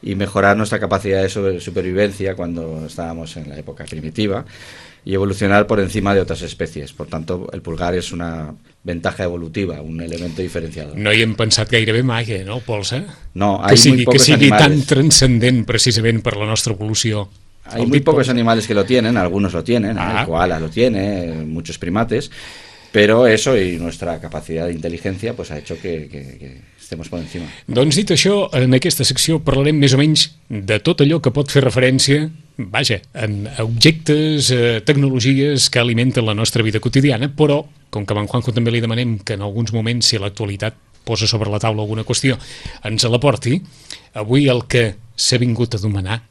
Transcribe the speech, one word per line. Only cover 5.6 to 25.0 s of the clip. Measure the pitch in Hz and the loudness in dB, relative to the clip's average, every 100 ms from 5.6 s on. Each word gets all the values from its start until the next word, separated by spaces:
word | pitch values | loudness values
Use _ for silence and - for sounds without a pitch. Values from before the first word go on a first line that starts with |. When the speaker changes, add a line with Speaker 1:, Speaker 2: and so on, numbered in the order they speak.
| 104 | 4
Speaker 1:
por | 107 | 2
encima | 95 104 98 | 0 0 2
de | 98 | 2
otras | 90 82 | 0 -4
especies. | 82 - 80 78 73 | -8 -8 -8 -8 -14
Por | - 78 | -14 -10
tanto, | 82 80 90 - | -10 -6 -8 -8
el | 92 | -12
pulgar | - 80 85 90 | -10 -6 -2 -2
es | 85 | -4
una | 90 85 82 78 - _ _ | -8 -8 -8 -10 -14 _ _
ventaja | 90 87 90 87 | -8 -4 -6 -4
evolutiva, | 92 87 82 80 95 76 | -6 -6 -8 -6 -6 -6
un | 76 82 | -10 -10
elemento | 82 85 87 82 | -8 -8 -8 -6
diferenciador. | 92 87 82 78 73 78 | -6 -6 -8 -10 -12 -4
Speaker 2:
No | 104 | 2
hi | 107 | 2
hem | 113 | 2
pensat | 107 113 110 107 | 0 0 0 2
gairebé | 117 110 113 127 | 0 2 2 0
mai, | 117 113 | -2 -4
eh, | 101 95 | -6 -6
no, | 117 | -10
el | |
polze? | 110 107 95 127 202 - - | -6 -6 -4 -6 -8 -14 -14
Speaker 1:
No, | 90 104 98 | -2 0 0
Speaker 2:
Que | 98 | 4
Speaker 1:
hay | 113 | 6
Speaker 2:
sigui, | 117 131 | 8 6
Speaker 1:
muy | |
pocos | 123 123 | 6 4
Speaker 2:
que | - 147 | 6 6
sigui | 139 | 6
tan | 107 147 151 | 8 6 4
Speaker 1:
animales. | 131 | 2
Speaker 2:
transcendent | 147 151 - 131 120 120 127 104 | 4 6 6 6 4 4 2 0
precisament | 113 - 113 113 113 | 0 2 2 2 2
per | 110 104 | 0 -2
la | 107 | -2
nostra | 110 - 101 | -2 -2 -4
evolució. | 107 110 117 107 98 - - - | -4 -2 -2 -2 -6 -14 -20 -20
Speaker 1:
Hay | - 113 | -12 -4
Speaker 2:
El | 120 | 2
Speaker 1:
muy | 143 | 4
Speaker 2:
dit | 143 | 4
Speaker 1:
pocos | 147 123 | 2 2
Speaker 2:
polze. | |
Speaker 1:
animales | 120 117 113 107 | 2 2 2 2
que | |
lo | 104 | 0
tienen, | 98 127 110 117 | 2 2 2 2
algunos | 90 95 101 | 0 0 0
lo | 82 | -2
tienen, | 80 120 104 107 | 0 0 0 -2
¿eh? | |
Speaker 2:
Ah. | 90 90 | -2 -2
Speaker 1:
El | 113 | -2
koala | 82 90 80 | 0 0 0
lo | 80 | -4
tiene, | 85 123 107 98 98 87 80 | 2 2 2 -2 -2 -4 -6
muchos | 78 80 82 80 | -6 -8 -8 -10
primates, | 85 98 117 110 147 - - - - - - | -4 -2 0 -2 -4 -14 -18 -20 -20 -20 -2
pero | 107 104 113 123 | 4 6 6 6
eso | 110 - 127 | 6 4 2
y | 92 85 | 2 -2
nuestra | 82 80 87 80 | -6 -6 -8 -8
capacidad | - 80 78 82 87 | -8 -10 -6 -6 -4
de | |
inteligencia, | 82 85 85 | -6 -6 -6